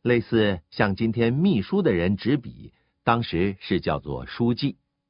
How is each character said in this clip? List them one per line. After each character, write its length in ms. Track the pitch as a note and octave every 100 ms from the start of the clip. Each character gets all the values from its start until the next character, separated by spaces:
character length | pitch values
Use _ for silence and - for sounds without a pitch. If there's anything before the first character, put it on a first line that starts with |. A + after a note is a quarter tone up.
类 180 | B2 A#2+
似 400 | - A2+ G#2 F2+ -
像 260 | - G#2+ F#2+
今 160 | A2+
天 200 | A#2 A#2
秘 300 | C3 F#3+ C3
书 180 | F#2 G3
的 120 | E3
人 240 | F2+ F2 G2+
执 200 | A2 D3
笔， 360 | - A#1+ - _ _ _
当 180 | - A#2
时 340 | A#2 E2 G2 F#2+
是 200 | - F#2
叫 200 | D#2 D2
做 260 | C#2+ C2 C2
书 260 | - A#2
记。 260 | A#2 C#3 - _ _